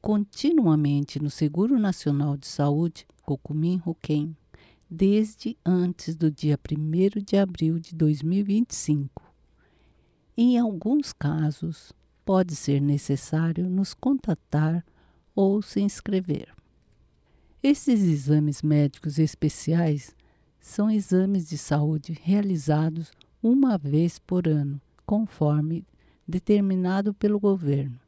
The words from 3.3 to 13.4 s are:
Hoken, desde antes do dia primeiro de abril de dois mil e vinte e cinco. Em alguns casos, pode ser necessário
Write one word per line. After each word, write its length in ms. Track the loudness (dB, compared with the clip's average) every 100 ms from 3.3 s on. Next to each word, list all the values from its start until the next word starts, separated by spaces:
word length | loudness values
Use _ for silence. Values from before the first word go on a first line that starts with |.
| -8 -6 -4 -2 -2
Hoken, 500 | -4 -8 -2 -2 -2 -8 _ -20 _ _ _
desde 640 | 0 2 2 0 -4 -10 -6 0
antes 500 | 2 0 -4 -8 -2
do 140 | -2
dia 260 | 0 -2 -2
primeiro 640 | -2 -4 -2 0 0 0
de 160 | -2 0
abril 420 | 0 0 -2 -2
de 160 | -6
dois 280 | 0 0 2
mil 160 | 0 -2
e 40 |
vinte 280 | 0 0 -2
e 40 |
cinco. 480 | -6 -2 -2 -2 -10 _ _ _ _ _ _ _ _ _ _ _
Em 240 | 0 4 4
alguns 540 | 2 -2 0 0 -2
casos, 800 | -4 -4 0 -2 -2 -8 -8 -16 -20 _ _
pode 320 | 0 0 2 -2
ser 240 | -2 0
necessário 880 | 2 0 -2 -4 -2 -2